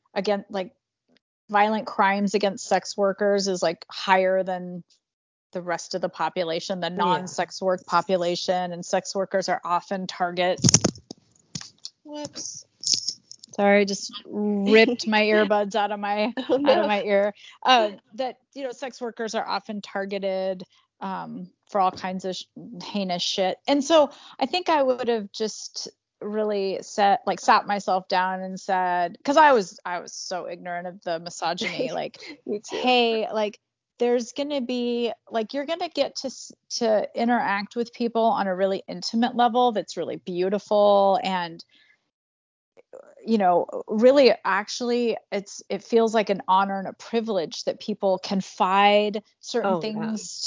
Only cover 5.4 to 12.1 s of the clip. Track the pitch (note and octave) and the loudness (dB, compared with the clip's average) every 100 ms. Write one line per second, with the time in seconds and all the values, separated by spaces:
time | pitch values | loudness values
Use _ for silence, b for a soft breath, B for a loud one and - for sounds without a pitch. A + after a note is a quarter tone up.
5.4 | _ F3+ F3 E3 - F#3 F#3 - D#3+ F#3 | _ -12 -6 -6 -6 -6 -6 -4 -6 -2
6.4 | E3 E3 - F#3 E3+ F3+ F3+ F3+ F#3 - | -2 -4 -4 -4 -4 0 0 0 -2 -6
7.4 | E3+ - F#3+ F#3 - F3 E3+ F#3 F3 F3+ | -6 -2 -2 -2 2 0 2 0 2 -2
8.4 | - F3+ F3+ E3+ - F#3 - G3 F#3+ F#3+ | -2 -2 -2 -8 -2 -4 -2 -6 -2 -2
9.4 | F#3 E3+ E3+ F3 - G3 F#3 - F3+ F3 | -2 -4 0 -2 -2 -8 -6 -4 -4 0
10.4 | F3+ F3 - - - - _ - _ _ | 0 4 6 6 6 -4 _ -20 _ _
11.4 | _ - - _ - _ D4+ | _ -16 -16 _ -20 _ -14